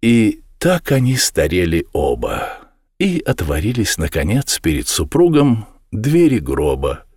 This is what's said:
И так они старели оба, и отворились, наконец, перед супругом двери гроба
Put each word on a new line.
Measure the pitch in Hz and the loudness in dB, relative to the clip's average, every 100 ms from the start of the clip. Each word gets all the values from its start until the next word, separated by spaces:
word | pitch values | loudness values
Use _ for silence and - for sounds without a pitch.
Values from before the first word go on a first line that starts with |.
И | 113 117 107 - - _ | 4 4 2 0 -10 _
так | 170 180 - | 0 0 0
они | 139 127 131 | 0 2 0
старели | - - 76 90 87 82 - | -2 0 0 0 0 0 -2
оба, | - 69 60 - - - - - _ _ _ | -4 -2 -2 -4 -6 -8 -12 -20 _ _ _
и | 196 175 | -2 -2
отворились, | - 131 80 73 90 123 104 - | -2 -4 -2 -2 -2 -2 -2 -2
наконец, | 78 - 73 120 139 - | -2 -2 0 0 -2 -4
перед | 82 76 - | -2 -2 -4
супругом | - 78 170 175 151 143 117 107 _ _ | -4 -2 2 4 4 4 2 -2 _ _
двери | 98 120 160 170 123 | -6 0 4 4 2
гроба | 69 69 73 67 69 - - | -2 -2 0 0 -4 -6 -12